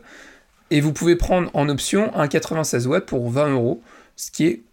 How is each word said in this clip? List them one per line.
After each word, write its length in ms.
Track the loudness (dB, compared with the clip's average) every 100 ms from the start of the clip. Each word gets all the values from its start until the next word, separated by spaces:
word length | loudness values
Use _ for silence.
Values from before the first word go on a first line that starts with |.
| -8 -20 -20 -20 _ _ -2
et 120 | 0
vous 120 | 0
pouvez 220 | 2 2 2
prendre 340 | 2 0 0
en 140 | 0 0
option 460 | -2 0 0 0 0
un 120 | 0
quatre-vingt-seize 600 | 0 -2 -4 -2 -2 0
watts 180 | -2 -2
pour 240 | -4 -2
vingt 200 | 0 2
euros, 320 | 2 0 -2 -8 -20 -20 -16
ce 140 | -10
qui 140 | -2 0
est 180 | -2 -8